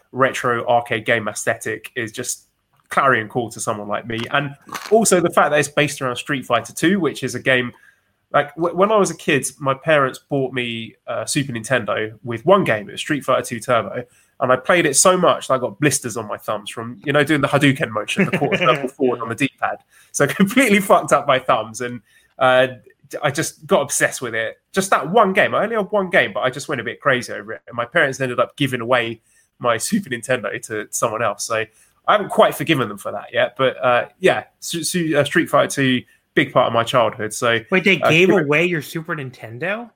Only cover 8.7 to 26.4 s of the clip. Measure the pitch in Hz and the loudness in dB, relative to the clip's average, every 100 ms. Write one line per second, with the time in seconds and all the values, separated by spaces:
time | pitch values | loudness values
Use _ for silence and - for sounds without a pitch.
8.7 | 180 202 220 175 160 - 143 135 - 139 | 2 2 4 2 -2 -2 0 -2 -4 -4
9.7 | 135 165 151 131 - - 139 131 131 120 | -2 2 2 2 -2 -4 -2 -2 -4 -6
10.7 | 113 110 - - 113 113 151 139 117 110 | -6 -10 -14 -10 -8 -4 -4 -2 -6 0
11.7 | 123 104 110 107 113 117 139 165 196 139 | 0 0 -2 -4 -8 -8 -4 4 4 4
12.7 | 107 101 104 - 147 - 120 - 117 131 | 0 -4 -10 -6 -4 0 0 -2 -8 0
13.7 | 117 98 123 - _ _ - 127 127 - | 0 0 -8 -12 _ _ -4 0 2 4
14.7 | 175 160 135 190 185 160 98 - 131 120 | 2 2 4 4 4 4 2 0 -2 -2
15.7 | 98 147 - 120 104 107 104 - 107 104 | -2 0 0 -4 -8 -8 -8 -6 -8 -8
16.7 | - 117 120 143 147 147 151 131 143 143 | -12 -12 -8 -2 0 2 2 2 4 4
17.7 | 131 110 107 104 - 185 - 143 190 180 | 2 -2 -4 -4 0 0 0 0 2 2
18.7 | 151 131 - 131 120 113 113 139 - 101 | 2 -2 -2 0 0 -4 -2 -2 -2 -6
19.7 | 104 _ _ _ - 131 - 196 254 247 | -6 _ _ _ 0 0 2 2 4 4
20.7 | 202 196 185 147 151 135 131 139 123 110 | 4 6 4 4 2 4 2 2 0 -2
21.7 | 110 123 120 - _ _ - 131 127 131 | -8 -10 -10 -16 _ _ 0 4 4 4
22.7 | 117 - _ _ - 147 139 151 - 151 | -2 -20 _ _ -4 -2 -2 -4 -8 0
23.7 | 185 139 - 143 - 120 113 110 - _ | 2 2 0 0 -2 -6 -4 -4 -8 _
24.7 | 190 190 185 143 220 196 190 120 123 208 | -4 0 0 2 4 4 4 2 2 0
25.7 | 226 190 208 185 170 117 101 | -2 -2 -2 2 2 2 0